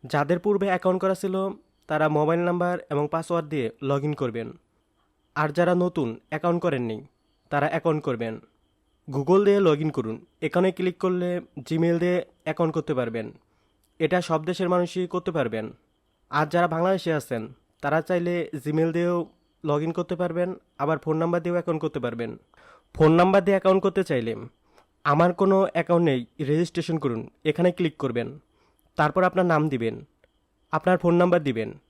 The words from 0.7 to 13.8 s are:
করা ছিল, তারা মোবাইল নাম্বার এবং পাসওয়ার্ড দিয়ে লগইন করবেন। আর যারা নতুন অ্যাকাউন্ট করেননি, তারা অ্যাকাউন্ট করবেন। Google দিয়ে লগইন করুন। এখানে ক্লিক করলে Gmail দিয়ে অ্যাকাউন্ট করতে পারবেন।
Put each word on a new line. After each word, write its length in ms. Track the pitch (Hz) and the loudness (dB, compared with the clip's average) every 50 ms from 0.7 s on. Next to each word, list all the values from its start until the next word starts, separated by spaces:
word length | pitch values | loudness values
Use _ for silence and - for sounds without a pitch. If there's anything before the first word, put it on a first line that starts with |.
| 185 180 - 185 185 185 | -2 0 0 0 0 0
করা 140 | 185 190 190 | 0 -2 -2
ছিল, 340 | 185 - 190 185 190 190 196 - - _ _ _ _ _ | -2 -4 -4 -4 -4 -4 -4 -6 -10 _ _ _ _ _
তারা 220 | - 156 151 156 156 | -4 -2 0 2 2
মোবাইল 320 | 151 147 151 151 165 170 | 2 2 2 2 2 0
নাম্বার 380 | 175 175 175 175 175 175 180 175 - _ | 0 0 0 0 0 -2 -2 -4 -6 _
এবং 180 | 151 143 147 147 | -2 -2 -2 -2
পাসওয়ার্ড 380 | - 165 160 - 170 170 160 147 | -2 -4 -4 -2 -4 -4 -4 -4
দিয়ে 220 | 156 147 123 110 - _ - | -4 -4 -4 -4 -6 _ -4
লগইন 300 | 135 139 143 139 151 147 | -2 -2 0 0 -2 -2
করবেন। 400 | - 139 123 110 117 113 117 127 - _ _ _ _ _ _ _ _ _ _ _ _ _ _ _ | -2 -4 -4 -4 -6 -10 -10 -12 -18 _ _ _ _ _ _ _ _ _ _ _ _ _ _ _
আর 140 | 147 151 156 | -2 -2 -2
যারা 260 | 143 160 175 170 180 | 2 2 2 2 4
নতুন 460 | 180 180 180 175 - 139 117 113 - _ _ | 2 2 0 0 -2 -2 -2 -4 -8 _ _
অ্যাকাউন্ট 340 | - 156 - 175 175 175 165 | -8 -2 0 0 0 0 0
করেননি, 420 | 175 143 131 123 117 110 107 139 - _ _ _ _ _ _ _ _ | -2 -2 -2 -4 -4 -6 -8 -10 -16 _ _ _ _ _ _ _ _
তারা 160 | - 143 139 | -2 0 0
অ্যাকাউন্ট 380 | 151 - 160 - 170 156 151 147 | 0 -2 0 0 0 0 0 -2
করবেন। 360 | 151 127 110 117 113 113 107 - _ _ _ _ _ _ _ _ _ _ _ _ - | -4 -4 -4 -4 -6 -6 -10 -14 _ _ _ _ _ _ _ _ _ _ _ _ -6
Google 340 | 135 135 139 139 180 196 208 | -6 -4 2 4 4 6 6
দিয়ে 160 | 202 202 202 | 6 4 6
লগইন 300 | 202 170 151 147 156 156 | 4 4 4 2 0 -2
করুন। 360 | 147 - 117 110 110 - - _ _ _ - | -2 -2 -4 -4 -6 -10 -12 _ _ _ -6
এখানে 300 | 151 - 175 185 190 180 | -2 0 2 2 2 0
ক্লিক 260 | - 185 185 175 _ | 0 -4 -4 -4 _
করলে 420 | - 185 185 180 180 180 175 180 | -2 -2 0 0 -2 -4 -4 -6
Gmail 580 | - _ _ - 127 - 160 160 165 170 170 170 | -8 _ _ -16 -8 -4 0 2 2 2 2 2
দিয়ে 260 | 170 180 180 180 - - _ _ _ | 2 0 0 0 -2 -6 _ _ _
অ্যাকাউন্ট 300 | - 156 - 175 160 151 | -8 -2 0 -2 0 0
করতে 200 | 165 147 - 151 | -4 -4 -2 -2
পারবেন। 380 | 127 120 117 113 117 110 - - - _ _ _ _ _ _ _ _ | -2 -2 -4 -4 -8 -8 -8 -14 -18 _ _ _ _ _ _ _ _